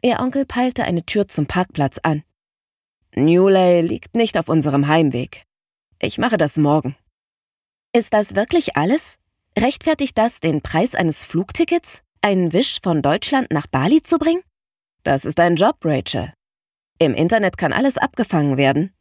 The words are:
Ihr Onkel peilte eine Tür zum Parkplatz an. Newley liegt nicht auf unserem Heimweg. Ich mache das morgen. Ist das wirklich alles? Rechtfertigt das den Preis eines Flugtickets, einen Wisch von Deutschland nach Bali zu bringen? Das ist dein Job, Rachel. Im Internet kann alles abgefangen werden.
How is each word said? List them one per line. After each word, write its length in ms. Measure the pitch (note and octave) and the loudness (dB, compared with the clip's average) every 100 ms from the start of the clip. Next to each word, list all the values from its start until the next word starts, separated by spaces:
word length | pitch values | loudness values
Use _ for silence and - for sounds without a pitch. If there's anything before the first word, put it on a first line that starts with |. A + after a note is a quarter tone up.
Ihr 180 | B3 A#3 | 0 0
Onkel 260 | B3+ C4+ C4+ | -2 -2 -4
peilte 380 | - B3+ B3 | -2 -2 -2
eine 220 | - F3 - | -4 -4 -2
Tür 220 | G#3 G3+ | -4 -2
zum 180 | - D3 | -2 -2
Parkplatz 540 | F3+ F3+ - F3 - | -2 -4 -2 -4 -2
an. 220 | D#3+ D3+ - _ _ _ _ _ _ _ _ - | -2 -2 -6 _ _ _ _ _ _ _ _ 0
Newley 680 | D3 F3 F#3+ F#3+ F3+ F3 | 4 4 4 4 4 4
liegt 340 | E3+ - - A#3 | 2 -4 -6 -2
nicht 220 | A3+ - | 0 -2
auf 120 | E3 | 0
unserem 380 | E3 D3 C#3 C#3+ | 0 2 0 2
Heimweg. 560 | D#3 D#3 A#2+ B2+ - _ _ _ _ _ _ | 2 2 -2 -8 -14 _ _ _ _ _ _
Ich 160 | - - | -8 -2
mache 200 | A3+ G#3+ | -2 0
das 200 | D3 - | 0 2
morgen. 380 | D3 D3+ C3+ C#3 _ _ _ _ _ _ _ _ _ | 2 2 0 -12 _ _ _ _ _ _ _ _ _
Ist 200 | A#3+ A3+ | -2 0
das 220 | G#3+ G#3 G3 | -2 0 -4
wirklich 420 | A3 F4 - - | 0 0 0 -2
alles? 400 | D#3+ D4 - - _ _ _ - | 0 0 -2 -12 _ _ _ -2
Rechtfertigt 600 | A#3 - - D#4 C#4 - | -2 -2 -2 -2 -2 0
das 220 | A3+ - | -2 0
den 220 | E3 D3+ | -2 -4
Preis 340 | - D#3 A#3 - | -2 -2 -2 0
eines 300 | E3+ D3+ - | -2 -2 -4
Flugtickets, 760 | E3 G3 - E4 E4+ - - _ _ | -6 -6 -4 -2 -2 -4 -12 _ _
einen 320 | G#3 F#3+ F3 | -2 0 0
Wisch 260 | E3+ C4+ - | 0 0 -2
von 200 | F#3+ D#3+ | -2 0
Deutschland 500 | C#3 E3 - C#4 - | 0 -2 0 -2 -2
nach 160 | D3+ - | -4 -2
Bali 340 | C3 D3+ D4+ | -2 2 2
zu 160 | - E4 | 2 0
bringen? 240 | D#4 E4+ - _ _ _ _ _ | 0 -2 -6 _ _ _ _ _
Das 220 | - C3+ - | -2 -2 -2
ist 120 | D3+ | 0
dein 180 | E3+ E3+ | 2 4
Job, 220 | D#4+ - | 2 0
Rachel. 500 | E3 C3+ - - - - _ _ _ _ _ _ | -2 -2 -2 -6 -6 -12 _ _ _ _ _ _
Im 140 | D#3+ | 0
Internet 440 | A2+ E3 A3+ G3 - | 2 2 2 0 -2
kann 160 | E3+ | -2
alles 240 | - C4+ - | 0 0 0
abgefangen 600 | - - A3+ E3+ C#3+ C3+ | -4 -2 -2 0 0 2
werden. 360 | C#3 C#3 F#3+ _ | 2 2 -2 _